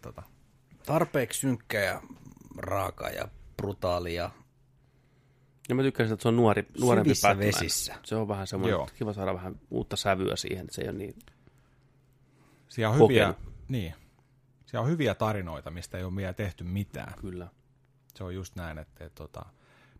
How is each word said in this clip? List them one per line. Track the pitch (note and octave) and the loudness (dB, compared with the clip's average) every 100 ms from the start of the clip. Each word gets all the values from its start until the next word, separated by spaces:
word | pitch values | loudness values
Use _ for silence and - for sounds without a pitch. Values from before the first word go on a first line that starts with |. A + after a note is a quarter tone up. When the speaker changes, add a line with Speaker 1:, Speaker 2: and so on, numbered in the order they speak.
| - | -16
Speaker 1:
tota | - - - _ _ _ - - | -16 -20 -20 _ _ _ -12 -2
Speaker 2:
Tarpeeksi | D#3 E3+ D3 A#2 - | 0 2 0 -2 -2
synkkä | C#3 B2 - G#2+ | -2 -2 -2 0
ja | F#2 F2 - - - - - - | 0 -2 -10 -20 -20 -20 -18 -12
raaka | - G2 F2+ - - | -4 -2 -2 -4 -8
ja | - - - - - | -6 -8 -10 -14 -6
brutaali | G2 G2 F#2 F2 F2 E2+ | -6 -2 0 0 -2 -4
ja | F2 - _ _ _ _ _ _ _ _ _ _ _ _ - | -4 -8 _ _ _ _ _ _ _ _ _ _ _ _ -2
Speaker 3:
Ja | C3 | 2
mä | |
tykkään | C3+ - A2+ | 2 2 0
sitä, | |
että | G#2+ | 2
se | A#2 | 4
on | A#2+ | 6
nuori, | A2+ G#2 - - | 6 4 0 0
nuorempi | B2 A2+ G#2 | 4 6 6
Speaker 2:
Syvissä | G2+ G2+ | 6 4
Speaker 3:
Batman. | G2 G#2 | 4 2
Speaker 2:
vesissä. | - D#2+ - - - | 2 0 -2 -4 -10
Speaker 3:
Se | - A2 | -4 -2
on | G#2 | -2
vähän | G2+ F#2+ | -4 -4
semmoinen, | G2 F#2 | 0 0
Speaker 1:
Joo. | F#2 C2 - | 0 -2 -4
Speaker 3:
kiva | G#2+ | -4
saada | G2+ F#2+ | -2 -2
vähän | F2+ F#2 - - | -2 -6 -12 -6
uutta | A#2+ - - | -4 -4 -2
sävyä | G2+ F#2+ F#2+ - | 0 2 0 -2
siihen, | - F#2+ | -4 -6
että | - - | -8 -6
se | |
ei | - | -6
ole | F#2+ | -6
niin | G2 - - - _ _ _ _ _ _ _ _ _ _ _ _ _ | -10 -14 -20 -20 _ _ _ _ _ _ _ _ _ _ _ _ _
Speaker 1:
Siellä | - A2 C3+ | -2 4 8
on | D3 | 10
hyviä, | A#2 G2+ | 10 4
Speaker 3:
kokenut. | - - - - | 2 -10 -14 -6
Speaker 1:
niin. | B2+ E2 - - _ _ _ _ _ - | -4 -4 -10 -20 _ _ _ _ _ -8
Siellä | A#2+ A#2+ | -2 0
on | |
hyviä | E3 A#2+ F#2+ | 2 0 0
tarinoita, | A2 G#2 F2 D2 - | -2 -2 -6 -8 -10
mistä | F2 - F#2 | -12 -10 -8
ei | |
ole | F#2 F#2+ | -6 -4
vielä | F#2 | -4
tehty | F2+ G2+ - | -4 -6 -6
mitään. | F2 F#2+ G2 C#2+ G#1 - | -4 -4 -4 -8 -12 -12
Speaker 3:
Kyllä. | F#2+ F2+ F2 - _ _ _ _ _ - | -12 -10 -14 -18 _ _ _ _ _ -12
Speaker 1:
Se | |
on | F#2 F#2 | -10 -8
just | F2+ F#2 | -10 -10
näin, | E2 D#2 | -10 -10
että, | D2+ - D#2+ | -14 -18 -18
että, | - | -16
tota, | D2+ - - - _ _ _ | -16 -16 -18 -20 _ _ _